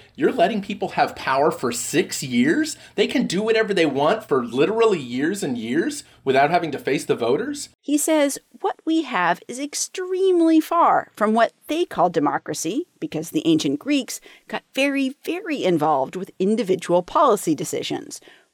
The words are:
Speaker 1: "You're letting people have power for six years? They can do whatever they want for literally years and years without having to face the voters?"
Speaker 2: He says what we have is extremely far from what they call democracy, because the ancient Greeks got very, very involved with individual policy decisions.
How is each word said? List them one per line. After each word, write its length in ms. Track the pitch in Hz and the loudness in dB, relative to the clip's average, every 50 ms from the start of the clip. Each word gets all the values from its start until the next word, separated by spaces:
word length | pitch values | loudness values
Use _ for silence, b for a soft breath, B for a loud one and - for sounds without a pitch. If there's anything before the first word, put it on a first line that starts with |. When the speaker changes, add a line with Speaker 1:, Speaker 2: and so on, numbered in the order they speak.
| B B B | B B B
Speaker 1:
"You're 180 | - 143 185 - | -2 0 0 2
letting 300 | - - - - 202 196 | 2 2 0 0 -2 -6
people 280 | - 208 - - 175 | -6 -6 -6 -8 -4
have 260 | - - 147 - - | -2 0 0 0 -2
power 340 | - - 143 131 135 143 170 | -4 -4 -2 0 2 2 2
for 220 | - - - 123 120 | 0 0 -2 -4 -4
six 500 | - - - - 151 190 - - - 151 | -4 -6 -2 0 0 0 0 -4 -8 -6
years? 540 | 131 123 120 123 147 190 294 320 311 - B B B B | 0 2 2 4 4 4 2 0 -2 -6 B B B B
They 120 | - 220 240 | -2 -2 0
can 180 | - 285 - | 0 0 0
do 160 | - 160 185 220 | 0 -2 -2 0
whatever 320 | 226 226 220 220 202 202 | 0 2 2 0 0 2
they 120 | 180 165 | 2 2
want 420 | 147 127 135 143 160 196 151 - - | 2 2 2 2 2 2 0 0 0
for 160 | 147 131 120 | 0 0 0
literally 560 | 113 110 131 147 175 220 226 226 226 196 165 | -2 0 0 2 2 2 2 4 4 2 0
years 420 | 131 120 120 127 143 165 202 196 196 | -2 -4 -4 -2 -2 -2 -2 -2 -4
and 160 | 147 123 117 | -4 -4 -4
years 460 | 107 113 123 160 208 294 285 - b b b b b | -4 -2 -2 -2 -2 -2 -4 -8 b b b b b
without 260 | 135 127 135 139 147 | 0 2 4 4 4
having 200 | 175 175 170 156 - | 2 0 0 -2 -6
to 60 | - | -4
face 260 | - 131 139 156 - | -2 -2 -2 -2 0
the 120 | - 139 | -2 -2
voters?" 540 | 117 117 113 131 156 240 285 294 285 - - _ _ | 0 2 2 2 0 0 -4 -8 -10 -12 -14 _ _
Speaker 2:
He 160 | _ - 285 | _ -2 -2
says 420 | 294 - - 320 311 285 285 - - - _ - - | 0 0 2 2 2 2 0 -2 -6 -10 _ -12 -6
what 200 | - 403 - - _ | -6 -6 -6 -4 _
we 180 | 320 320 320 311 | -2 -2 -2 -2
have 380 | 254 240 185 180 165 180 - - - | -2 -2 0 2 2 0 -2 -4 -10
is 100 | 240 254 | -10 -10
extremely 1040 | 285 294 - - - - - - 370 370 370 359 381 381 359 339 330 330 320 320 | -8 -8 -6 -8 -8 -6 -8 -8 -6 -4 -2 2 2 4 4 4 4 6 4 4
far 500 | 311 - 330 339 320 226 165 147 - - _ | 4 2 2 4 4 4 4 2 0 -4 _
from 160 | - 214 214 214 | 0 0 2 4
what 200 | 226 226 208 - _ _ - | 4 2 2 0 _ _ -6
they 160 | 302 330 349 | -4 -2 -2
call 260 | - - - 160 180 | -2 0 0 0 2
democracy, 760 | 170 165 147 143 139 156 - - 151 - - 160 196 277 349 - _ _ | 2 2 0 0 0 -2 -4 -6 -8 -6 -4 -4 -4 -4 -6 -8 _ _
because 300 | - - - 156 165 - | -10 -8 -6 -8 -8 -4
the 160 | - 156 - | -4 0 2
ancient 320 | 160 165 156 - 147 135 147 | 2 2 2 2 0 -2 -2
Greeks 420 | - 262 294 277 226 - - B B B B B B | -2 -2 0 0 -2 -4 -10 B B B B B B
got 160 | - 214 - - _ - | -10 -10 -10 -10 _ -4
very, 420 | 269 269 285 277 277 269 262 277 - - | -2 0 0 0 0 -2 -2 -4 -6 -6
very 400 | - 320 349 - - 302 - - | -6 -6 -6 -6 -6 -4 -2 0
involved 520 | 185 175 151 151 151 151 135 135 131 - | 2 2 2 2 2 2 2 0 -2 -4
with 160 | 190 190 - - - | -8 -10 -10 -4 -2
individual 640 | 190 196 220 220 233 180 180 - - - 170 180 180 | 0 2 2 0 0 0 -2 -2 0 2 2 2 2
policy 520 | - - 311 320 269 214 196 - - 156 | 2 2 2 4 4 4 2 0 -2 -2
decisions. 680 | - - - - 131 - - 147 131 - - - - b b b b b b | -2 -2 -4 -6 -6 -4 -6 -6 -8 -8 -12 -16 -18 b b b b b b